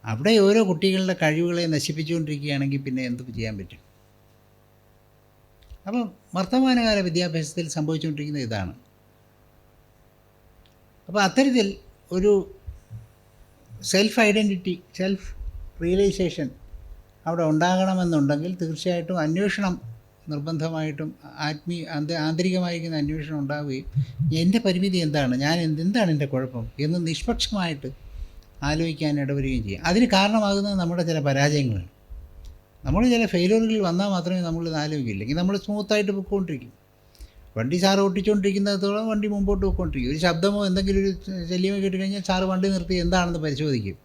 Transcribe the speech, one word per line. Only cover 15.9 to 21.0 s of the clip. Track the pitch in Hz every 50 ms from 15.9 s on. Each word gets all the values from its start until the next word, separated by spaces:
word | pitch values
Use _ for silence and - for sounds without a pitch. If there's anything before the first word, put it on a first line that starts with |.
| 180 190 202 196 - - 185 170 - 175 147 127 - - - - - - - - - - - _ _ _ -
അവിടെ | 165 170 180 165
ഉണ്ടാകണമെന്നുണ്ടെങ്കിൽ | 156 156 156 170 180 185 185 190 190 190 180 180 170 160 151 139 139 147 143 160 180 185 175
തീർച്ചയായിട്ടും | 170 160 160 147 - 185 175 175 165 170 185 175
അന്വേഷണം | 156 151 160 185 202 202 180 - 202 185 180 - - - - - _ _ _ _ _ 165
നിർബന്ധമായിട്ടും | 151 143 143 160 165 151 156 165 165 156 156 156 143 147